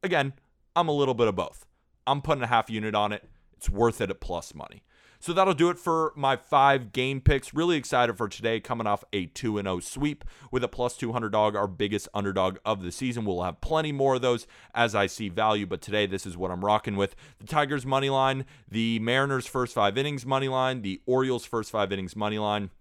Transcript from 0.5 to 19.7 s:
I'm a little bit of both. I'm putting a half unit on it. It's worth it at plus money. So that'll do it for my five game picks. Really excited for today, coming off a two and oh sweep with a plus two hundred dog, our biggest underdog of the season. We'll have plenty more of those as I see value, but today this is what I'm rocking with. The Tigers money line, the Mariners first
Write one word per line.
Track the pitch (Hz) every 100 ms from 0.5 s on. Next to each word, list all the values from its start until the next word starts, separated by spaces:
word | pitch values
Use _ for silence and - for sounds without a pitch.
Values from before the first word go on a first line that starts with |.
| _ _ -
I'm | 170
a |
little | 147 139
bit | 120 113
of | 95
both. | 82 - - _ _ _ -
I'm | 143
putting | 147 147
a | 117
half | 117 -
unit | 110 107 107
on | 104
it. | 104 - - _ _
It's | -
worth | 98 117 110
it | 101
at | 98
plus | - 87 -
money. | 76 - 101 _ _ _ _
So | -
that'll | 170 190
do | 156 170
it | 175
for | - 160 160 147
my | 135 131
five | - 147 135 139 117
game | 131 127 135
picks. | - 139 -
Really | 131 170 165
excited | 120 131 120 98
for | 110
today, | - 113 113
coming | - 120 107
off | 104 -
a | 101 87
two | - 120 104
and | 98
oh | 92
sweep | - - 147 143 - - -
with | 127
a | 120
plus | - 123 -
two | 120
hundred | 120 110
dog, | 107 107 104
our | 101
biggest | 90 104 101 -
underdog | 104 101 95 92 92 -
of | 107
the | 90
season. | - 131 120
We'll | 104 90
have | 90 -
plenty | - 160 160
more | 143 135 131
of |
those | 127 120 - - -
as | - 117 107
I | 98
see | - 107
value, | 85 110 107 98
but | 85
today | - 104 101
this | 95 98
is | 87
what | 92
I'm | 90 101
rocking | 107 - 98
with. | 98 - - -
The | -
Tigers | 160 143 143 127
money | 135 139
line, | 135 135 135 127 - -
the | 110 113 113
Mariners | 113 127 139 135 120
first | 131 123